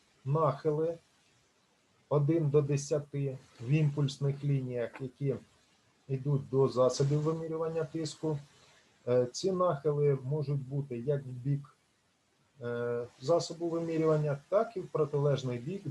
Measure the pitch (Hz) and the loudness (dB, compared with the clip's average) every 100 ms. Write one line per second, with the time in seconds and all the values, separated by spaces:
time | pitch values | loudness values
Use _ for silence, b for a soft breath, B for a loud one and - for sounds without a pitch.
0 | _ _ 131 151 151 143 156 151 165 165 | _ _ -2 2 2 2 -2 0 -2 -4
1 | _ _ _ _ _ _ _ _ _ _ | _ _ _ _ _ _ _ _ _ _
2 | - 143 147 165 147 147 143 143 - 151 | -2 2 4 2 4 4 4 0 0 -4
3 | - 143 139 131 - - 117 156 147 147 | -2 -4 -4 -6 -14 -10 0 2 2 2
4 | 135 - 143 139 143 139 127 123 113 - | -2 0 -2 -2 0 0 -2 -4 -4 -6
5 | 131 - 143 117 - _ _ _ _ _ | -10 -6 -4 -4 -6 _ _ _ _ _
6 | - 135 143 143 - 131 131 113 127 - | -8 -4 0 0 2 4 4 6 4 4
7 | 139 151 151 165 160 160 160 165 147 160 | 2 2 0 -2 -4 -4 -2 -2 -4 -4
8 | 151 - 156 147 - _ b b b _ | -6 -4 -4 -4 -6 _ b b b _
9 | - 123 123 - 185 185 180 147 156 147 | 0 2 2 0 -2 2 2 2 0 2
10 | 147 135 127 151 139 143 123 143 139 120 | 2 2 0 -2 -2 -4 -4 -6 -4 -6
11 | 123 143 123 127 131 143 - _ _ _ | -2 -2 -4 -6 -2 -2 -4 _ _ _
12 | _ _ _ _ _ - 120 120 120 120 | _ _ _ _ _ -12 -6 -4 -4 -4
13 | 117 - 131 170 165 165 170 165 165 160 | -6 -6 2 2 2 -4 -4 -2 -2 0
14 | 160 151 151 139 - 196 220 185 - 156 | 2 4 2 -2 0 0 0 -4 -4 -2
15 | 147 143 143 131 127 120 127 196 139 | 0 2 2 2 0 -4 -4 -6 -8